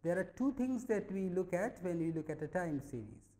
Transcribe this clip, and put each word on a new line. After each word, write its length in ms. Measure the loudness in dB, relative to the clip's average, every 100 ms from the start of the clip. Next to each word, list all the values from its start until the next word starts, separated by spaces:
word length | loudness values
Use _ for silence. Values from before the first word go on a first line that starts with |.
there 160 | 2 2
are 140 | 0
two 180 | 0 0
things 340 | 2 0 0 2
that 260 | 0 2
we 160 | -2 0
look 240 | 0 2
at 240 | 2 0 -2
when 160 | -2 2
we 120 | 2
look 200 | 0 -2
at 100 | -4
a 60 | -2
time 340 | 0 0 0
series. 520 | -2 -8 -8 -12 -20